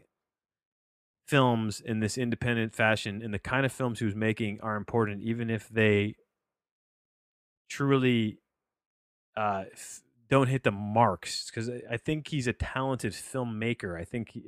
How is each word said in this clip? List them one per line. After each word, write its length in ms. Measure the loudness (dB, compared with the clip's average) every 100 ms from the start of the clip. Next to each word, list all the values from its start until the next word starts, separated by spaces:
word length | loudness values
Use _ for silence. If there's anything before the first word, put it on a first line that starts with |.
| _ _ _ _ _ _ _ _ _ _ _ _ 0
films 540 | 4 6 4 0 -4
in 220 | -4 0
this 160 | 0 -2
independent 580 | -4 -2 -2 0 -2 2
fashion 460 | 2 2 -2 -8
and 120 | -6
the 60 | -8
kind 260 | -2 0 0
of 60 |
films 280 | 0 -4 -2
he 60 | -2
was 100 | 0
making 440 | 0 0 -2 -4
are 160 | -6 -6
important, 480 | -2 0 0 -2
even 260 | -6 -4 -2
if 200 | -4 -2
they 460 | 4 6 6 2 -4 _ _ _ _ _ _ _ _ _ _ _ _ _ _ -12
truly, 720 | -2 4 4 6 4 2 -2 _ _ _ _ _ _ _ _ _ -4
uh, 260 | -2 -2 -4
f-, 300 | -14 -18 -18 _ _ 0
don't 180 | 2 4
hit 140 | 2
the 80 | 0
marks, 760 | 0 0 4 4 4 -4 -10 -8
'cause 200 | -8 -6
I, 240 | -8 -8
I 40 | -6
think 300 | -4 -4 -2
he's 200 | -2 -2
a 60 |
talented 600 | -2 -4 -2 -2 -2 -4
filmmaker. 840 | -6 -8 -6 -4 -2 -2 -2 -4 -8
I 60 |
think 280 | -6 -8 -8
he, 120 | -10